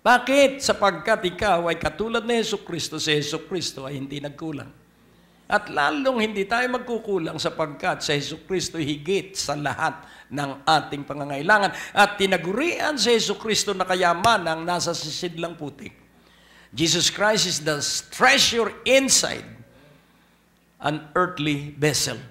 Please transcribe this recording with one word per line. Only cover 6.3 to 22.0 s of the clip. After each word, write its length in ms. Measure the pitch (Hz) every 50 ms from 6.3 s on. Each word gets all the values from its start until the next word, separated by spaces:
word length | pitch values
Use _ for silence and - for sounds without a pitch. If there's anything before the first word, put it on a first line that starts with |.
| 214 196 196 196
tayo 160 | 233 240 247 247 247
magkukulang 640 | 247 - - 240 214 - 208 196 180 160 160 160
sapagkat 640 | 151 156 165 - - 160 147 143 - - 180 151 147
si 160 | - - 147
Jesucristo 640 | 143 139 - 156 156 - - 190 175 - - - 165
higit 560 | 156 139 151 147 143 165 196 185 - - -
sa 160 | - - - 143
lahat 480 | 147 147 139 123 - 160 156 156 - - - - - - _ 117
ng 320 | 143 143 139 135 - -
ating 400 | - 156 147 139 - 147 143 139
pangangailangan. 640 | - 143 147 143 143 143 139 147 190 214 208 202 170 - - - - -
At 240 | - 208 202 -
tinagurian 800 | - 196 190 190 175 156 175 196 233 311 349 339 - - 302 302
si 160 | 254 214 240 233
Jesucristo 640 | 220 - 165 208 - - 220 208 - - 202 202
na 80 | 190 185
kayamanang 800 | 180 180 180 180 175 175 170 190 233 226 202 175 165 160 160 165
nasa 320 | 175 175 170 - 170 165
sisidlang 560 | - - 151 139 - 180 175 165 160 170 165 170
putik. 400 | - 147 139 131 - 220 190 - - _ _ _ _ _ _ _ _ _ _ - - - _ -
Jesus 400 | 113 160 160 147 175 151 - -
Christ 320 | - 202 214 220 196 175
is 140 | 180 147 135
the 160 | 151 156 151 143 143 - - - - -
treasure 640 | - - 220 254 277 269 - - 226 233 220 202 - - -
inside 580 | 220 254 269 269 254 - - - - - - - - - - - _ _ - - - - _ _ _ _ _ _ _ _ _ _ _ _ _ _ _ _ _
an 320 | - 143 151 151 - - -
earthly 640 | 180 180 175 180 - 147 151 147 143 147 147 147
vessel. 400 | - 143 151 135 -